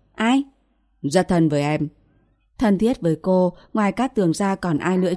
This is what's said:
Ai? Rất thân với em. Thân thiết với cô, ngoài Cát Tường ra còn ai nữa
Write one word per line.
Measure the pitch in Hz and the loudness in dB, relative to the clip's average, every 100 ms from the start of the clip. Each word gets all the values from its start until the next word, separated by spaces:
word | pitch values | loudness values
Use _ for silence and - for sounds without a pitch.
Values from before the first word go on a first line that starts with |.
| _ | _
Ai? | - 220 269 277 _ _ _ _ _ | -4 0 0 -2 _ _ _ _ _
Rất | 143 180 180 | -2 0 2
thân | 175 160 | 2 2
với | 143 | 0
em. | 143 151 147 - _ _ _ _ _ - | -2 -2 -6 -10 _ _ _ _ _ -4
Thân | 226 196 | 0 2
thiết | 220 262 | 0 0
với | 170 156 | -2 -2
cô, | - 185 180 - - | 0 2 0 -2 -6
ngoài | 220 202 | -2 -2
Cát | 196 254 - | 0 -2 0
Tường | 175 | 0
ra | 156 202 196 | 0 -2 -2
còn | 180 147 | -2 -2
ai | 175 185 | 0 0
nữa | 180 | 0